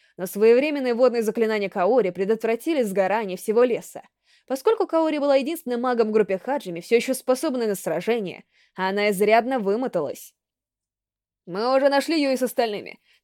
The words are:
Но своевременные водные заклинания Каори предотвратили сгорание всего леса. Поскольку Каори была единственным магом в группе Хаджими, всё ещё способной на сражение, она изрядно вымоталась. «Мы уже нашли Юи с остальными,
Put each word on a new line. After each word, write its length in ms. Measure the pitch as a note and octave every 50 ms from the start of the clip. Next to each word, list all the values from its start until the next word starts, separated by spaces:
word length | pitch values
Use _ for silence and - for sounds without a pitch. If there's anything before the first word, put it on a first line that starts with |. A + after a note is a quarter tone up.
| _ _ _
Но 100 | - F3+
своевременные 680 | F#3+ - G3+ G#3+ A3+ A#3 B3 C#4+ D#4 D4 C#4+ C4 B3 A#3+
водные 280 | A3+ C4 B3 A3+ A#3+
заклинания 460 | A3 G#3+ G#3 A#3+ A3+ G#3+ A3 G#3+ G3+ F#3+
Каори 420 | - G#3 F3 F#3+ B3+ C4 G#3 F3+
предотвратили 720 | F3 F3+ G3 F#3+ A3+ A3 - A3 A3+ A#3 - D#4+ E4 C#4+
сгорание 540 | A#3+ G3+ F#3 G3+ F#3+ F#3 G3 A3+ A3 F#3+ F3+
всего 260 | F3+ - - G#3 A#3
леса. 400 | B3 B3+ A3+ E3 - - - - - _ _ _ _ _ _ _ _
Поскольку 400 | - B3+ C4 - A4 A4+ - F#4+
Каори 320 | - - E4 D#4+ D#4 D4+ D4+
была 180 | C4+ C#4+ C4+
единственным 440 | C#4 C4+ C4+ E4+ - - B3 B3 A#3
магом 280 | B3 B3+ B3 A#3 A3+ A3
в 40 |
группе 260 | G#3+ A3 G#3 - F#3+ F#3+
Хаджими, 420 | - B3 C4+ C#4+ - F#3 E3+ E3
всё 160 | F3 - A#3
ещё 180 | A#3+ A#3 - C4
способной 520 | B3+ - - B3+ B3+ - D#4+ B3+ B3+ A#3
на 80 | G#3+ G3
сражение, 720 | - - F3+ D#3+ E3 E3+ G#3+ A#3 A#3 G3+ F3 - - - _ _ _ _ _ _
она 360 | - F#3 F#3+ G3 G3+ G#3 G#3
изрядно 480 | G3+ F3+ G#3 G3+ A3 A#3 A3+ B3 C4+ B3+
вымоталась. 760 | G3+ G3 G3 A#3 C4+ B3 - F3 D3 B2+ - - - - _ _ _ _ _ _ _ _ _ _ _ _ _ _ _ _ _ _ _ _ _ _ _
«Мы 300 | - E3+ G3 A3+ B3 C4
уже 120 | C4+ C4+ C#4
нашли 320 | C#4 C#4 C4+ - E4 D#4+
Юи 160 | C#4+ C4+ C4
с 60 | A#3+
остальными, 580 | B3+ A#3 - - A#3+ A3+ G#3 G3 G#2 - - - _ _ _ _